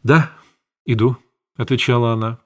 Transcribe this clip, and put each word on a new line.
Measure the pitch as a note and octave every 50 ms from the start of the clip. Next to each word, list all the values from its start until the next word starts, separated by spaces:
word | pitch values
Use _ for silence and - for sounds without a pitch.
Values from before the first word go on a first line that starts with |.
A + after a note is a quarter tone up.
| -
«Да, | A2+ D3 D#3+ D#3 - - - - _ _ _ _ _ _ _ _
иду», | - A#2+ A2 A2 C3 B2 - _ _ _ _ _ _ _
отвечала | - A#2+ - C3+ B2 - - B2 A#2+ A#2+ A#2
она. | A2+ A2+ A2 A2+ A2+ - _